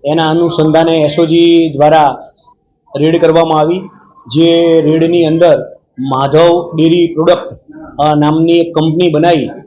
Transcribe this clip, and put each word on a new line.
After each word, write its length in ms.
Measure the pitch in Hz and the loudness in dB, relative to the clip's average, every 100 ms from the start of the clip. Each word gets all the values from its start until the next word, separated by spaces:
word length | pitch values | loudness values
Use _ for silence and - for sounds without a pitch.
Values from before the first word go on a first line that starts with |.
| 143 | -2
એના 200 | 160 160 | -2 0
અનુસંધાને 680 | 165 170 160 156 156 165 165 | 0 -2 0 0 2 2 0
એસ 180 | 151 156 | 0 0
ઓ 40 | |
જી 480 | 165 165 170 170 165 | 0 2 2 2 0
દ્વારા 460 | 139 151 156 143 123 - _ _ _ _ _ _ 143 | 0 2 4 2 -2 -16 _ _ _ _ _ _ -4
રેડ 240 | 156 165 | -2 2
કરવામાં 400 | 160 160 160 156 | 2 2 0 0
આવી. 200 | 151 185 185 - _ _ - | -2 -4 -8 -20 _ _ -6
જે 460 | 135 165 165 170 165 | 0 2 2 2 2
રેડની 440 | 151 156 165 175 | 0 0 0 0
અંદર 520 | 160 165 170 - - - _ - | 0 2 2 2 -2 -18 _ -10
માધવ 760 | 131 131 139 151 170 175 - | -6 -2 0 2 2 2 -4
ડેરી 400 | 160 160 175 165 | -2 0 2 -2
પ્રોડક્ટ, 580 | 151 170 175 - - _ - - - | -2 0 0 -4 -18 _ -20 -20 -4
અ, 140 | 151 | -2
નામની 440 | 151 147 156 165 170 | 2 0 0 0 0
એક 160 | 170 | 0
કંપની 340 | 160 160 160 175 | -2 -2 0 0
બનાવી 420 | 151 170 165 110 95 | 0 0 0 -4 -12